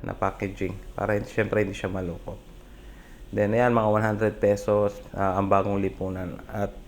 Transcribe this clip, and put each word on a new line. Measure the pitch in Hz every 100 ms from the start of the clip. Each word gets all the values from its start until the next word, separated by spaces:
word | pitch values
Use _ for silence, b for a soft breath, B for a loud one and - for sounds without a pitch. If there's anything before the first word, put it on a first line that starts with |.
na | 98
packaging. | 95 98 - 101 95 92 95 -
Para, | - 101 104
syempre, | - - 104 107
hindi | 98
siya | 98 95
malukot. | 92 87 82 - - - - B B B B B B B
Then, | 104 104
ayan, | 110 123
mga | 117 107
one | 107
hundred | 110 104 110 104
pesos, | 101 101 - 104 104 - -
ah, | 98 98 92
ang | 98
bagong | 98 98 98
lipunan. | 95 - 95 92 90 - -
At | 107 101 -